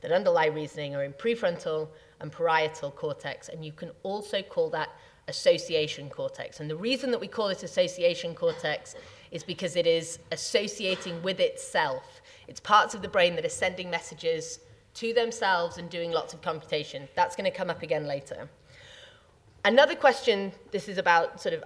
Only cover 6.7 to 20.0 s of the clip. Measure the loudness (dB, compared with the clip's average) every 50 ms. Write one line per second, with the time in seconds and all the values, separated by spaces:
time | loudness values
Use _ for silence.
6.7 | -6 -4 0 0 0 0 0 -2 -2 -2 -4 -6 -4 -2 -2 -2 -2 -4 -6 -2
7.7 | 0 2 2 2 0 2 2 2 2 2 -4 -8 -4 0 0 0 0 0 -2 -2
8.7 | -2 -2 -6 -14 -18 -18 -18 -18 -20 -20 -18 -12 -10 -10 -8 -8 -6 -4 -4 -2
9.7 | 0 2 4 4 4 2 0 -4 -10 -12 -8 -8 -6 -6 -4 0 0 0 0 0
10.7 | -6 -4 -2 -2 -2 -2 -4 -8 -8 -4 -4 -4 2 2 2 2 2 -4 -12 0
11.7 | 2 2 2 2 0 -4 -8 -14 -20 -20 _ -20 -20 -20 -20 -18 -18 -12 2 6
12.7 | 6 6 6 4 -2 -8 -8 0 4 4 4 6 4 0 -2 -4 -2 0 -2 -2
13.7 | -2 -4 -6 -4 -4 -6 -6 -8 -14 -6 -2 -2 -2 -2 -4 -8 -12 -14 -16 -20
14.7 | -20 -20 _ _ _ -6 -6 0 2 2 2 2 -2 0 2 2 4 2 2 -2
15.7 | -4 -8 -10 -8 -6 -6 -4 0 0 0 -2 -2 -10 -6 -4 -4 -4 -4 -4 -4
16.7 | -4 -4 -4 -6 -10 -12 -12 -6 2 2 2 2 2 -2 -2 -2 -2 -2 -4 -4
17.7 | -4 -6 -2 -2 -2 -2 0 -2 -4 -6 -6 -10 -10 -10 -10 -14 -16 _ _ _
18.7 | -20 -20 -20 -20 -20 -20 -20 -20 -20 -20 _ _ _ _ _ _ _ 0 0 6
19.7 | 8 8 8 8 6 6